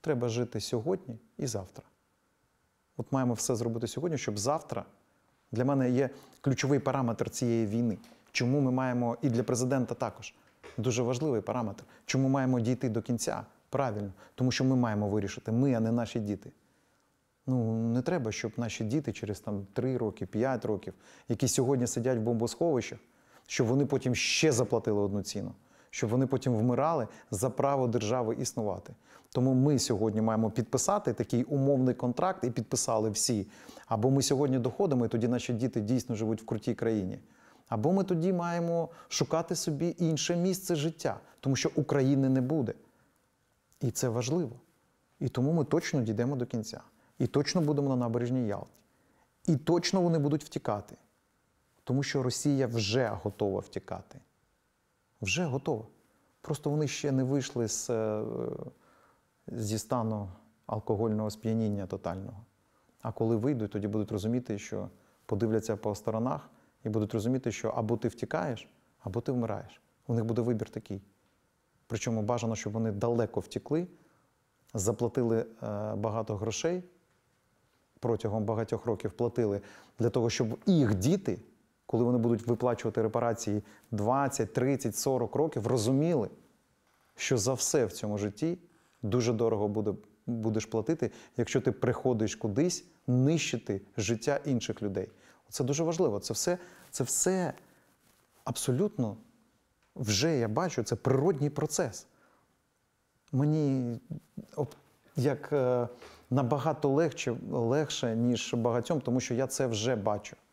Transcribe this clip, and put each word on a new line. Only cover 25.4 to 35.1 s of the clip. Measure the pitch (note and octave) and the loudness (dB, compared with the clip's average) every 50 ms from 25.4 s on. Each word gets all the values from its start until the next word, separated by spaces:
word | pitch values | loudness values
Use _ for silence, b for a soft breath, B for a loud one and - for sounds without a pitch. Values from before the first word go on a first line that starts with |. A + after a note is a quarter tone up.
| G2+ G2 F#2+ - b b b b b b | -6 -6 -10 -12 b b b b b b
щоб | - - - G#2+ | -6 -4 -2 0
вони | A2 B2+ C3+ | 2 2 2
потім | C3 - B2+ - - B2 | 2 2 0 2 2 2
вмирали | G#2+ A2 B2 B2 A#2+ C#3 D#3+ E3+ D3+ A2+ G#2 B B B B | 4 4 4 4 4 2 2 2 0 -2 -4 B B B B
за | A2+ G2 A2 B2+ | -4 -2 -2 -2
право | G#2+ - C#3 C#3 C#3+ C#3 C3 | 0 2 2 2 4 2 2
держави | A#2+ A2+ A#2+ G#2+ G#2 A#2+ B2+ A#2+ A2 A2+ - | 2 0 0 0 2 0 0 0 0 -2 -2
існувати. | C3 - - - A2 G#2 F#2 F#2+ - - - _ B B B B B B | -4 -6 -4 -4 -4 -2 -4 -4 -8 -14 -20 _ B B B B B B
Тому | - B2+ B2 C3 C3 | 0 2 2 4 6
ми | B2+ C3 D3 D3 B2 | 6 6 6 4 4
сьогодні | - - A#2+ F#2+ A2 A2+ G2+ G#2+ | 2 2 0 2 2 0 2 2
маємо | G#2+ A2 A2 A2 A2+ G#2+ | 2 2 2 2 2 0
підписати | G2+ - A2+ - - B2+ - - G3 G#3 G3+ - A2+ | 0 -2 -4 0 0 0 2 2 0 0 0 -2 -2
такий | - A2+ - - A#2+ C3 | -2 -2 0 0 0 0
умовний | - - C#3 C3+ C3+ C#3+ C3 B2+ B2+ B2 | 0 0 2 2 4 4 4 4 2 2
контракт, | - - B2 A#2+ - F3 F#3 F#3 - - | 0 -2 -2 0 0 0 0 0 -2 -4
і | B2+ | -4
підписали | A2+ - A2 - - A#2+ - - A#2 A2 G#2+ A2 | -2 -4 -4 -2 -2 -2 0 0 2 2 2 0
всі. | G2+ - - - B2 G#2 F#2+ B B B B B B B B | 0 0 0 0 0 0 -2 B B B B B B B B
Або | B A#2 G#2+ G#2+ C3 | B -2 2 2 4
ми | C3+ C#3 | 4 4
сьогодні | C3 - C#3+ C3 D3 C#3 C3 C3 | 4 2 2 2 2 2 2 2
доходимо, | A#2+ B2+ - - G3 F3+ C#3 B2 A#2+ | 0 -2 0 0 0 2 2 2 2
і | |
тоді | A2+ | 2